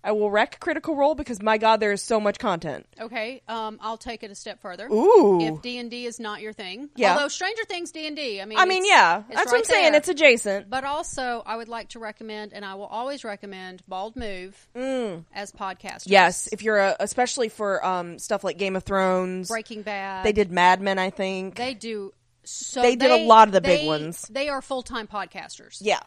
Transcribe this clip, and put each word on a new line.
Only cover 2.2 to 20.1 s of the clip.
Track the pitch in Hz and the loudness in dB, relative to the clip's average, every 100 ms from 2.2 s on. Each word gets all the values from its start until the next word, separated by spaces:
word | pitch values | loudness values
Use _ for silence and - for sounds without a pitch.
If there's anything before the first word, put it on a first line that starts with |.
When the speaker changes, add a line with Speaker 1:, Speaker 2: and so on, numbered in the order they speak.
| 208 202 | 0 -2
Speaker 1:
content. | 233 170 170 135 - _ | -2 -4 -4 -10 -14 _
Speaker 2:
Okay, | 226 240 220 262 - | -12 -8 -10 -12 -12
um, | 226 220 220 | -8 -8 -10
I'll | 214 226 | -10 -10
take | 247 226 | -10 -12
it | 214 | -14
a | |
step | 196 - 190 | -16 -16 -14
further. | 208 180 214 | -14 -14 -2
Speaker 1:
Ooh. | 214 349 453 220 180 | 2 8 8 8 6
Speaker 2:
If | 160 156 | 2 -4
D | 247 247 | -8 -8
and | 240 | -8
D | 240 240 | -8 -10
is | 226 | -10
not | 220 208 | -10 -10
your | 214 | -12
thing. | 214 190 196 285 - | -12 -12 -12 -14 0
Speaker 1:
Yeah. | 208 | 2
Speaker 2:
Although | 180 285 | 2 0
Stranger | - 370 440 | -4 -6 -6
Things | 453 359 339 | -8 -8 -10
D | 320 311 | -10 -10
and | 302 | -8
D, | 277 196 | -8 -8
I | |
mean, | 202 220 | -6 2
Speaker 1:
I | 370 | 2
mean, | 370 | 2
Speaker 2:
it's, | 392 | 6
Speaker 1:
yeah. | 349 180 180 | 6 6 4
Speaker 2:
it's | 214 | -2
Speaker 1:
That's | 226 440 | -4 2
what | |
I'm | 466 | 2
Speaker 2:
right | 453 | 2
Speaker 1:
saying. | 440 330 | 4 6
Speaker 2:
there. | 302 | 4
Speaker 1:
It's | - | 2
adjacent. | 285 302 233 208 196 190 | 4 6 6 0 -4 -6
Speaker 2:
But | 262 | -8
also, | 269 294 330 - 254 233 - | -4 -6 -6 -8 -6 -6 -8
I | 226 | -10
would | 233 | -10
like | 233 202 | -14 -14
to | 240 | -14
recommend, | 220 214 226 214 214 | -14 -14 -14 -12 -14
and | 202 | -14
I | 202 | -14
will | 190 202 | -14 -12
always | 214 254 277 | -8 -8 -8
recommend, | 226 202 202 190 185 185 _ | -10 -12 -14 -14 -16 -18 _
Bald | 185 208 226 | -10 -8 -8
Move | 226 190 185 _ _ | -10 -10 -12 _ _
Speaker 1:
Mm. | 240 262 262 226 165 160 | -10 -4 -4 -4 -8 -14
Speaker 2:
as | - 202 | -14 -14
podcasters. | - 196 185 202 - - | -10 -10 -10 -14 -14 4
Speaker 1:
Yes, | 196 175 175 - | 6 6 2 -8
if | 214 | -6
you're | 214 214 | 0 2
a, | 196 - | 2 0
especially | 202 - 247 - 226 | -4 -2 -2 0 -4
for, | - 208 190 185 | -4 -4 -2 -2
um, | 180 175 170 | -4 -6 -12
stuff | - 202 | -6 -4
like | 190 160 | -4 -4
Game | 196 | -4
of | 185 | -4
Thrones. | - 196 190 185 185 185 185 | -2 0 2 2 -2 -6 -6
Speaker 2:
Breaking | 226 214 214 | -8 -8 -12
Bad. | 208 202 196 | -8 -8 -8